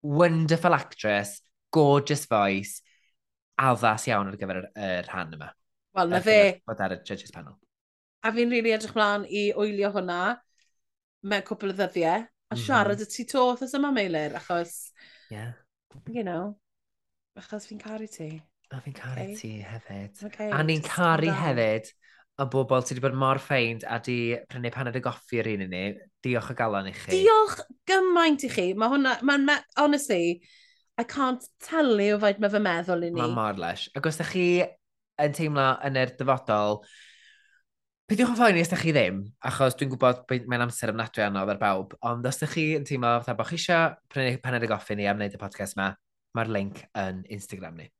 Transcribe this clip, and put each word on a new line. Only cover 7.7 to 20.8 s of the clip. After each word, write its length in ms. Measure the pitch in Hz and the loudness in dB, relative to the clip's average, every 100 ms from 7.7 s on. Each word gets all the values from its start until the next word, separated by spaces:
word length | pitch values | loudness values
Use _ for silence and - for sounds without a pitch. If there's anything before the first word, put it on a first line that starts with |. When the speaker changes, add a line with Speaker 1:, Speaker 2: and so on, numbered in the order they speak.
| _ _ _ _ _ | _ _ _ _ _
Speaker 2:
A 60 | 220 | -4
fi'n 200 | 226 240 | 0 2
rili 180 | 240 226 | 2 2
edrych 200 | 220 220 | 0 -2
mlaen 300 | 220 208 208 202 | 0 2 2 -2
i 220 | 208 202 202 | 0 0 0
wylio 320 | 214 202 202 | -2 0 -2
hwnna 280 | 196 180 175 185 240 _ _ _ _ _ _ _ _ | -2 -4 -2 -2 -4 _ _ _ _ _ _ _ _
mewn 200 | 196 202 | -4 -4
cwpl 300 | 190 208 202 | -2 -6 -4
o 20 | 190 | -2
ddyddiau. 480 | 185 180 165 190 226 _ _ | -2 2 2 2 -2 _ _
A 60 | 165 | -8
Speaker 1:
Mhm. 60 | |
Speaker 2:
siarad 380 | 117 247 202 202 | 0 2 2 0
y 40 | 214 | -6
ti 140 | - 233 | -10 -4
to 140 | 277 247 | 2 2
wrthos 240 | 247 262 277 | 2 -4 -2
yma, 140 | 285 | 0
Meilir, 400 | 254 196 160 151 - | 0 0 -2 -4 -8
achos 540 | - 175 170 - - _ - - _ | -4 -4 -4 -10 -18 _ -20 -20 _
Speaker 1:
Ie. 120 | 104 117 120 _ _ _ - - | -12 -12 -14 _ _ _ -18 -10
Speaker 2:
you 160 | 233 | -6
know, 320 | 190 165 196 208 _ _ _ _ _ _ _ - | -4 -4 -6 -10 _ _ _ _ _ _ _ -20
achos 300 | - 214 - | -14 -14 -12
fi'n 120 | 214 | -18
caru 240 | 214 220 220 | -14 -12 -12
ti. 220 | - 160 160 156 _ _ | -12 -12 -12 _ _ _
Speaker 1:
A 100 | 135 | -14
fi'n 140 | - | -14
caru 320 | 135 123 127 190 | -14 -12 -10 -10
Speaker 2:
Ok? 20 | 214 | -10
Speaker 1:
ti 100 | 113 107 | -12 -12
hefyd. 640 | 101 117 - 139 101 - | -12 -14 -12 -14 -14 -14
Speaker 2:
Ok, 140 | 208 - 208 | -16 -8 -4
Speaker 1:
A 100 | 151 | 0
ni'n 180 | 156 156 | 2 0